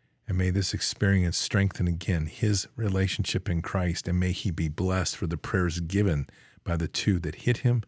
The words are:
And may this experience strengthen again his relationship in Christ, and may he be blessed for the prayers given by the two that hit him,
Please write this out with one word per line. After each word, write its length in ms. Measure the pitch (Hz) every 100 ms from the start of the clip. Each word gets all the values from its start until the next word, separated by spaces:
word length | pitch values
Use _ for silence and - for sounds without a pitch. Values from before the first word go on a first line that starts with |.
| _ _ -
And 100 | 92
may 120 | 92
this 240 | 92 92
experience 640 | 95 - - 101 98 90 -
strengthen 500 | - 101 98 - 87
again 380 | 85 - 85 78
his 420 | - 110 98 - -
relationship 720 | 110 95 95 - 92 92 -
in 120 | 85
Christ, 460 | - 95 90 85 -
and 100 | 90
may 120 | 92
he 180 | 87 101
be 160 | 80 80
blessed 480 | 73 92 92 87 -
for 120 | 82
the 100 | 82
prayers 420 | - 95 90 82
given 480 | 85 95 101 76 69 - - _
by 140 | - 82
the 100 | 82
two 320 | - - 92
that 160 | 82 -
hit 220 | - 120
him, 260 | 123 120